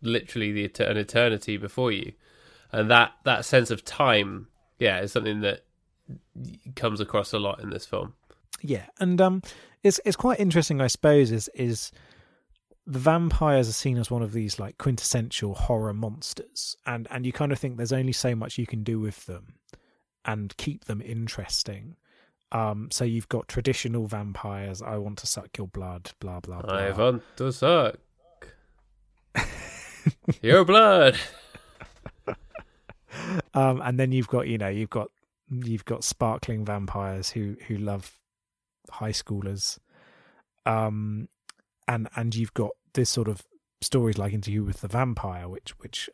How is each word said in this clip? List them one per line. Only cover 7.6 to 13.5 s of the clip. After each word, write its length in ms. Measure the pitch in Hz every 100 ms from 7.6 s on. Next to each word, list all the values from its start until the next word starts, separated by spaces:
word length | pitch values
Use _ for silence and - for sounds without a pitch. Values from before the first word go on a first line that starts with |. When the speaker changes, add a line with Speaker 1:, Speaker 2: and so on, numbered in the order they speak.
Speaker 1:
in 100 | 107
this 160 | - -
film. 280 | 95 101 - _ _ _ -
Speaker 2:
Yeah, 240 | 143 110 - -
and, 200 | 185 180
um, 220 | 185 185 - - - _
it's, 180 | 202 -
it's 120 | 208 -
quite 240 | 247 240
interesting, 400 | 190 165 147 143
I 60 | 127
suppose, 420 | - 151 147 120
is, 180 | 113 -
is 380 | - 120 110 - - - - _ _ _ _ _ _ -
the 120 | 131
vampires 720 | 147 165 170 - 156